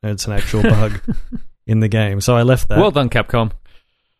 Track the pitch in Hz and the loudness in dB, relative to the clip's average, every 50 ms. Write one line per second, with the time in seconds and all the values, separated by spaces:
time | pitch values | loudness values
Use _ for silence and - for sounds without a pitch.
0 | - 107 104 98 - - 104 101 - - - 107 104 226 - 101 107 107 - - | -10 -8 -8 -8 -8 -6 -2 -2 -2 0 0 2 2 4 4 4 2 2 -2 -4
1 | - - - - - - - - - - - _ _ - 113 110 110 107 104 110 | -4 -4 -4 -4 -4 -6 -8 -10 -10 -10 -14 _ _ -2 0 0 0 0 0 0
2 | 107 104 98 101 101 - 123 120 120 123 131 123 - - 110 151 190 214 180 147 | -2 -2 -2 -2 0 2 2 2 4 4 2 2 2 2 4 4 2 2 2 0
3 | 135 120 - 120 110 - - 120 113 104 - - - - - - _ _ _ _ | -2 0 0 -2 -2 -2 -2 -2 -2 -2 -6 -10 -16 -20 -20 -20 _ _ _ _
4 | _ _ _ | _ _ _